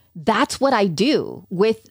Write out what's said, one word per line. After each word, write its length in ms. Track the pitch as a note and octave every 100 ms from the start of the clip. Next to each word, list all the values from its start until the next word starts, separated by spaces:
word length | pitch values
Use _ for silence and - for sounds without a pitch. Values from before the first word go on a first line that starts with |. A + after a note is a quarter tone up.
| _ E3+
That's 440 | D3 G#3+ D4 -
what 140 | C4+
I 120 | A#3 G3+
do 580 | D#3 B3+ A3 F#2+ B1 -
with 400 | F3+ A3 A3 -